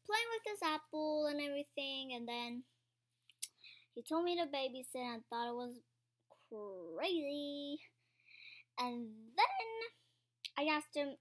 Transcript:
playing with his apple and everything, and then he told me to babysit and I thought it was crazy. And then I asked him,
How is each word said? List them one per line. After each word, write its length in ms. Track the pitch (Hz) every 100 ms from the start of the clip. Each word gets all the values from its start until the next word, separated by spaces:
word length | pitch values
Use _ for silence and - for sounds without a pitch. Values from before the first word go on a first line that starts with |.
| -
playing 240 | 427 466
with 220 | 453 440
his 100 | 415
apple 640 | 330 311 - 311 311 302 302
and 160 | 294
everything, 720 | 285 285 285 - 277 269 269 247
and 100 | 233
then 380 | 240 240 240 254 _ _ _ _ _ - - - - - - -
he 80 | -
told 220 | 233 320
me 140 | 349 349
to 100 | 330
babysit 480 | 277 269 254 254 262
and 240 | 247 233
I 0 | -
thought 200 | 233 240
it 60 | 240
was 200 | 247 247 - _ _ _ - - -
crazy. 1300 | 220 208 185 165 165 339 349 285 294 285 285 285 294 - _ _ _ - - - - - -
And 300 | 247 240 233 220 220 269
then 480 | 480 762 453 453 466 - _ _ _ _ - -
I 120 | 196
asked 240 | 202 196
him, 240 | 202 185 -